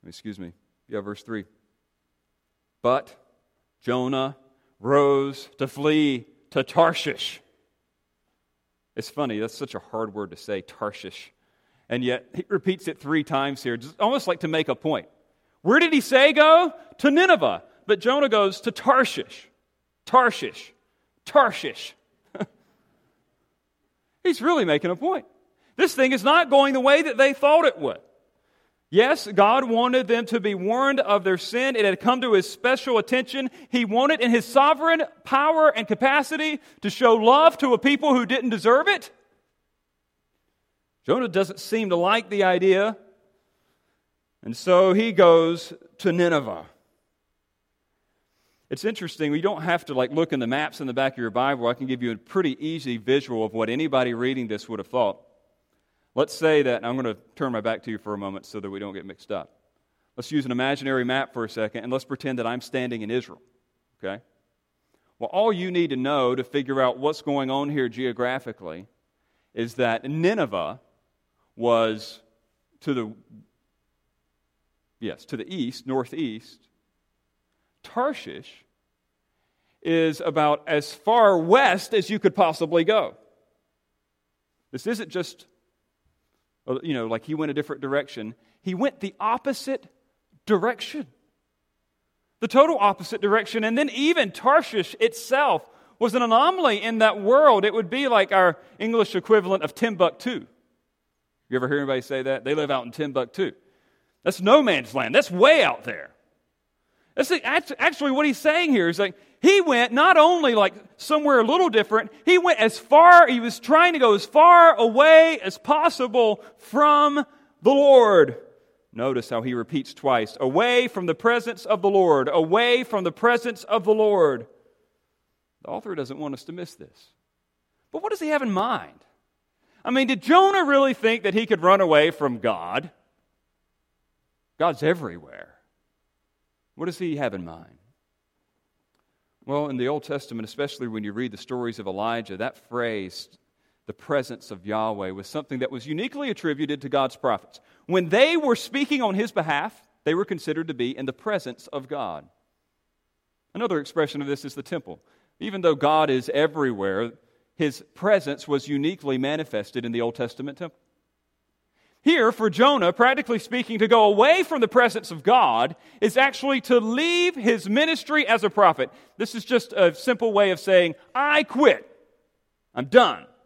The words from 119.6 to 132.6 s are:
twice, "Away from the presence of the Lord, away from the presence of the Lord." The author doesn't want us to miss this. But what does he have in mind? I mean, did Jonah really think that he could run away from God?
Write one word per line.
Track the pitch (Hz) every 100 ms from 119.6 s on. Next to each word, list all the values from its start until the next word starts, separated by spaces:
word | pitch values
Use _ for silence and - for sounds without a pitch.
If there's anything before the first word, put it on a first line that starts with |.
| 113 151 135 -
twice, | 139 123 110 -
"Away | 131 147 240 247 247
from | - 180
the | 156
presence | 233 240 233 226 175
of | 202
the | 196
Lord, | 196 180 143 131
away | 143 160 202 240 247
from | 247 208
the | 180
presence | - 233 240 233 226
of | - 220
the | 190 220
Lord." | 214 202 156 123 117 _ _ _ _ _ _ _ _ _ _ _
The | -
author | - 226 170
doesn't | 123 139
want | 151 135
us | -
to |
miss | 175 175 -
this. | - _ _ _ _ _ _ _ _ _ _
But | -
what | 392
does | 415
he | 311
have | 302
in | 254
mind? | 185 220 208 78 _ _ _ _ _ _ _ _ _
I | -
mean, | 254 269
did | 254
Jonah | - 339 392 392 311
really | 277 269
think | 247 220 233
that | 196
he | 196 226
could | 208
run | 175 196
away | 185 151 160
from | 160 143 120
God? | 117 92